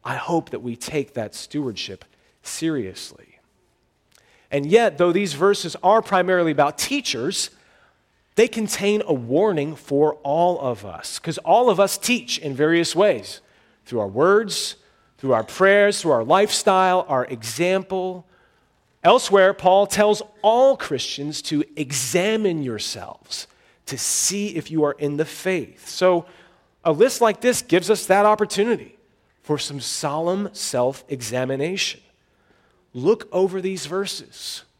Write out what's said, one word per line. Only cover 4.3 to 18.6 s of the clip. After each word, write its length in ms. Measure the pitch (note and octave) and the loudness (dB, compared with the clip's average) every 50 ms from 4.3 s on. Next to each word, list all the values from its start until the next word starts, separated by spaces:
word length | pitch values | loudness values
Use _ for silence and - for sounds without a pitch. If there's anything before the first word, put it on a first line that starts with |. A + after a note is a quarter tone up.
| _ _ _ _ | _ _ _ _
And 140 | - C#3+ C#3+ | -6 -4 0
yet, 320 | D3+ F#3 A3+ A#3 G#3 D3+ | 4 4 4 4 4 2
though 160 | C#3 F3 F3 | 2 2 4
these 220 | E3 G3 G#3 F3+ C#3+ | 4 2 0 -2 -2
verses 420 | C#3 F#3+ G3 G3+ - - E3+ - - | 0 2 2 2 0 -2 -8 -10 0
are 180 | - F3+ G#3+ A3+ | 4 4 4 4
primarily 520 | G#3+ - G3+ F#3 F3 F3+ F#3 F3+ F3 D#3+ | 4 2 0 0 2 2 2 2 2 0
about 260 | D3+ D3 C#3+ D3 D3+ - | 2 2 2 2 0 -4
teachers, 720 | - - C#4 C#4+ - - - A#2+ A#2+ E3 G3 - - - _ _ _ _ _ _ _ _ _ _ _ _ _ _ _ _ _ | -6 -4 -4 -4 -4 -6 -6 -4 -4 -4 -4 -4 -6 -8 _ _ _ _ _ _ _ _ _ _ _ _ _ _ _ _ _
they 120 | - A#3 A#3+ | 2 2 2
contain 540 | - A3+ A3 G3+ - - G3+ G3+ G#3 G#3 - | 2 -6 -6 -4 -4 -2 0 0 0 0 0
a 60 | - | -2
warning 640 | D#3 B2+ A#2 A2+ C3 D#3+ G#3 A3 F#3+ D3+ C#3+ D3+ D#3 | -2 -2 -2 -2 0 2 2 2 2 0 -2 -4 -8
for 400 | - - - C#3+ C#3 D3+ D3+ - - | -12 -8 -2 2 2 2 2 0 -4
all 380 | - C#3 C#3+ E3 F3 F3+ F3+ E3 | -4 -2 0 2 2 2 0 0
of 260 | C#3 B2+ A#2+ G2 G2+ | -4 -4 -4 -6 -10
us, 320 | G2+ E2+ E2 - - - - | -14 -14 -12 -12 -12 -12 -10
'cause 200 | - E3+ D3+ - | -8 -8 -8 -6
all 300 | - E3 F3+ A3+ B3 B3 | 0 2 4 4 4 4
of 120 | A3+ E3+ | 4 4
us 180 | G3+ F#3+ - - | 2 2 0 -4
teach 400 | - - B3 A#3+ A#3+ - - - | -2 0 0 -2 -2 -6 -8 -6
in 160 | D#3+ D3 C3+ | -6 -8 -2
various 400 | B2 D3+ D#3 E3 E3+ E3 - - | 0 2 2 4 2 2 0 2
ways, 460 | E3 G3+ G#3+ D#3 A2+ G2 - - - _ _ _ _ _ _ _ _ _ | 2 4 4 2 0 -4 -14 -18 -18 _ _ _ _ _ _ _ _ _
through 160 | - B2 A2+ | -8 -4 -4
our 80 | G#2 G2 | -4 -2
words, 680 | F#2+ A#2 D3+ F3+ G3+ G#3+ A#3 G3 E3 - - - - _ _ _ _ _ _ _ _ _ | 0 2 4 6 6 4 2 0 -6 -6 -6 -8 -10 _ _ _ _ _ _ _ _ _
through 140 | - C3+ | 0 2
our 120 | B2 A2 A2 | 2 2 2
prayers, 560 | - - - F#3 G3 G3 G3+ G3+ G3+ G3+ - | -4 0 4 4 6 6 6 6 4 2 0
through 120 | - E3 | 0 2
our 120 | C#3 A#2 A2+ | 2 2 4
lifestyle, 800 | B2 D#3+ F#3+ G#3 G#3 - - - A3+ F#3+ F#3 F#3+ F#3 F3+ F#3 E3+ - | 4 4 4 4 2 0 0 2 4 4 4 4 4 2 2 0 0
our 160 | C#3+ B2+ B2 | -2 -2 -2
example. 1040 | - C3 A#2 A2 A2+ - - E3+ F3+ F#3 F#3+ F#3 F#3+ F#3+ F#3 F#3 F#3 F#3 F3+ E3 _ _ _ _ _ _ _ | -2 -8 -10 -10 -10 -4 -2 0 0 0 0 -2 -4 -6 -6 -6 -6 -8 -10 -16 _ _ _ _ _ _ _